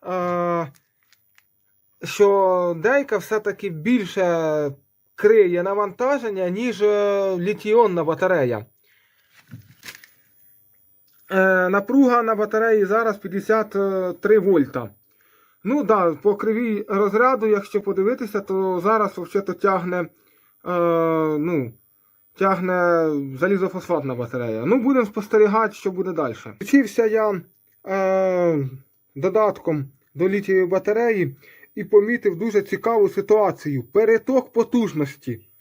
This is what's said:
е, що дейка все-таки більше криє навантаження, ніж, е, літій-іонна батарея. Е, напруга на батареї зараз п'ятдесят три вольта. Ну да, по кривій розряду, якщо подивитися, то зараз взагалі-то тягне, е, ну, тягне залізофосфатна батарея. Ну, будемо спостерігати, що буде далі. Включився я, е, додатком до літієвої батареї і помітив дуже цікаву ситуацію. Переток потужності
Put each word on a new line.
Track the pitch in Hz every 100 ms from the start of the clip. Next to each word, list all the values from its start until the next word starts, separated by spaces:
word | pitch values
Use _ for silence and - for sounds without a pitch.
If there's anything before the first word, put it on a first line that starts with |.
| -
е, | 180 180 175 175 170 156 - _ _ _ _ _ _ _ _ _ _ _ _
що | 170 - 202 196 190 180 180 165
дейка | 202 277 277 208
все-таки | 180 214 208 190 202
більше | 160 160 247 185 - 180 170 160 151 147 139 _ _ _ -
криє | 208 220 185 175
навантаження, | 185 202 208 - 247 285 226 196 180
ніж, | 185 247 190
е, | 208 208 202 202 196 185
літій-іонна | 175 208 208 220 220 175
батарея. | 156 156 185 180 131 110 117 _ _ _ _ _ _ _ _ - - _ - - - _ _ _ _ _ _ _ _ _ _ _ -
Е, | 190 190 185 180
напруга | 196 202 269 262 240
на | 226 214
батареї | 214 220 226 214 190
зараз | 214 226 208
п'ятдесят | 190 190 202 220 214 202 196 190 185 170
три | 202 214
вольта. | 190 175 135 131 117 - _ _ _ _ _ _ 185
Ну | 285
да, | 214 214 175
по | 147 202 202
кривій | 214 220 240 208 208
розряду, | 202 202 202 247 262 220
якщо | 208 202 208
подивитися, | 202 190 196 262 226 208
то | 202 190 190 180
зараз | 180 220 208
взагалі-то | - 175 202 196
тягне, | 175 202 190 175 180
е, | 170 _ _ _ _ _ - 175 170 170 165 160 156 151
ну, | 156 165 120 - _ _ _ _ _ -
тягне | 196 185 180 180 175 170 160 151 139 131
залізофосфатна | 180 196 185 185 175 170 135 123
батарея. | 120 127 120 110 131
Ну, | 254
будемо | 240 262 214
спостерігати, | 214 202 214 214 214 220
що | 214 202
буде | 180 185
далі. | 165 139
Включився | 107 113 104 196 277 233 - 226
я, | 220 214 190 - _ _ _ -
е, | 190 190 190 190 180 175 156 135 131 _ _ _ -
додатком | 170 196 214 - - 156 139 _ _ 139
до | 185
літієвої | 202 202 190 180
батареї | 185 185 214 233 214 156 - _ - _ -
і |
помітив | 175 208 208 240 214 170
дуже | 226 202
цікаву | 196 196 - 226 196
ситуацію. | - 196 214 202 - 151 139
Переток | 120 202 220 226 220 262 247
потужності | - 220 240 208 156 139 - - 117 _ _